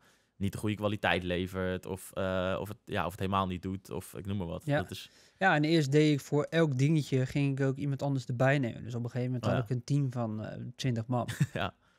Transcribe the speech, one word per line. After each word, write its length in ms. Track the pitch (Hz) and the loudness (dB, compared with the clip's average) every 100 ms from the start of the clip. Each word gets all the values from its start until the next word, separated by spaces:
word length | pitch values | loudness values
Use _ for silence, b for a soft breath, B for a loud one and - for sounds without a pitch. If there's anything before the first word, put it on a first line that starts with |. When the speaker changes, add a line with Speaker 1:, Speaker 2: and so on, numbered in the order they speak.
| b b b b | b b b b
Speaker 1:
niet 160 | 98 | -4
de 60 | - | -2
goede 180 | 107 101 | -2 0
kwaliteit 480 | 104 104 92 87 | -2 0 2 2
levert 640 | 90 90 92 95 92 92 - | 0 -2 -2 -2 -2 -4 -6
of, 260 | 95 - | -10 -8
eh, 440 | - 95 92 92 90 | -4 -2 0 0 -2
of 80 | 101 | -6
het, 100 | - - | -10 -6
ja, 200 | 98 82 | -4 -4
of 60 | |
het 80 | 98 | -4
helemaal 280 | 95 98 92 | -2 0 0
niet 140 | 90 | -2
doet 280 | 95 95 - | -6 -8 -8
of 240 | 76 - | -10 -10
ik 120 | - 101 | -10 -6
noem 120 | 101 | -4
maar 100 | 82 | -4
wat. 180 | 85 147 | -6 -2
Speaker 2:
Ja. 120 | 143 | -2
Speaker 1:
Dat 140 | - | -2
is 180 | 123 - B B B | -10 -14 B B B
Speaker 2:
Ja, 180 | 190 151 | 2 4
en 80 | |
eerst 280 | 151 165 139 | 4 4 4
deed 220 | 151 151 | 6 6
ik 60 | 143 | 4
voor 240 | - 147 | 2 -2
elk 340 | 143 165 160 131 | 2 2 4 4
dingetje, 480 | 143 156 131 131 127 | 4 4 2 2 2
ging 340 | 143 139 135 | 2 2 2
ik 60 | 135 | 0
ook 120 | 135 | 0
iemand 240 | 143 135 | -2 -2
anders 240 | 143 135 - | 0 0 0
erbij 340 | 120 131 143 | 2 4 4
nemen. 240 | 117 - | 0 -4
Dus 120 | 113 117 | -8 -6
op 80 | |
een 60 | 120 | -4
gegeven 220 | 127 127 | -4 -2
moment 140 | 123 120 | -2 0
Speaker 1:
Oh, 120 | - | 0
Speaker 2:
had 100 | 117 | 0
Speaker 1:
ja. 60 | |
Speaker 2:
ik 60 | 123 | -2
een 40 | |
team 280 | - 143 135 | 0 0 0
van, 320 | 123 117 107 | -2 -4 -4
eh, 180 | 98 95 120 - | -8 -10 -10 -4
twintig 320 | 131 117 113 | -2 -2 0
man. 200 | 120 113 | -2 -2
Speaker 1:
<laughs> 260 | - 135 | -2 -2
Ja. 200 | - 95 - b | -2 -4 -6 b